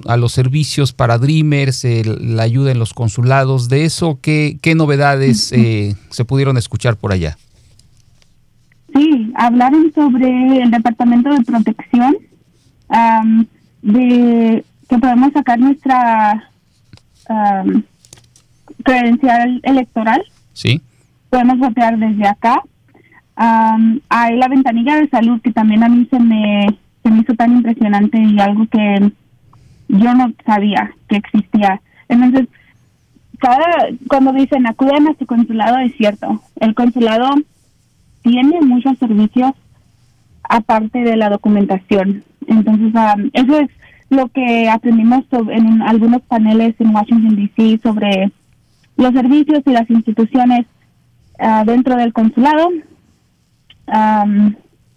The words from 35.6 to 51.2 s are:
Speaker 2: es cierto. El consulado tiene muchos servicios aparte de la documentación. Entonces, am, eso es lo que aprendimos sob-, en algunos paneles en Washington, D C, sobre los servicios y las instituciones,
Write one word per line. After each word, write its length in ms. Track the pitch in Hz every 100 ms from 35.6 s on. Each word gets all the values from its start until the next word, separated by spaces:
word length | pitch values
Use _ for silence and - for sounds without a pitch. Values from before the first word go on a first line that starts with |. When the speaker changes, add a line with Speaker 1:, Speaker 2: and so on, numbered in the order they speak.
| 214 262
Speaker 2:
es 160 | 247 -
cierto. 460 | 208 202 - 214 - -
El 180 | 220
consulado 600 | 220 240 247 220 226 262 285 - _ _ _ _ _ _ _
tiene 380 | 233 247 277 349
muchos 380 | 277 247 262 254
servicios 540 | 240 208 214 247 262 262 _ _ _ _ _ _ _ _
aparte 560 | - 233 220 220 214 247
de 180 | 233 220
la 140 | 208
documentación. 920 | 202 214 208 196 190 - 202 190 196 - _ -
Entonces, 480 | 220 214 214 220
am, 360 | 226 214 208 196
eso 260 | 247 262 302
es 100 | 285 - _ _ _
lo 180 | 269 247
que 400 | 269 247 233 226
aprendimos 560 | 226 240 226 226 254 -
sob-, 180 | 247 214
en 300 | 226 226 220
algunos 400 | 220 226 226 247
paneles 540 | - 233 214 220 226 226
en 140 | 226
Washington, 400 | 214 214 233 220
D 160 | 202 202 -
C, 240 | 220 220
sobre 480 | 233 208 208 190 196 - _ _ _ _ _ -
los 160 | 254
servicios 480 | 254 247 294 294 294
y 60 | 277
las 180 | 240 233
instituciones, 800 | 226 220 214 220 254 247 247 233 _ _ _ _ _